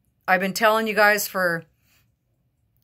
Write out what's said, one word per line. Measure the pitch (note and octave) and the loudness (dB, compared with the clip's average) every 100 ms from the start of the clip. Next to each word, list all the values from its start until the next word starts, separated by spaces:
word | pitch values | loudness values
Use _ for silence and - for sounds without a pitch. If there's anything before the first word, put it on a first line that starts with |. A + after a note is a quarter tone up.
| _ _ - | _ _ -2
I've | F#3 | -2
been | F#3+ | -2
telling | F#3 A3+ A3 A3 | 0 2 2 0
you | |
guys | G#3+ G#3 G#3 - | 2 2 2 -2
for, | G3 F3+ E3 - _ _ _ _ _ _ _ _ _ _ _ | -4 -2 -4 -8 _ _ _ _ _ _ _ _ _ _ _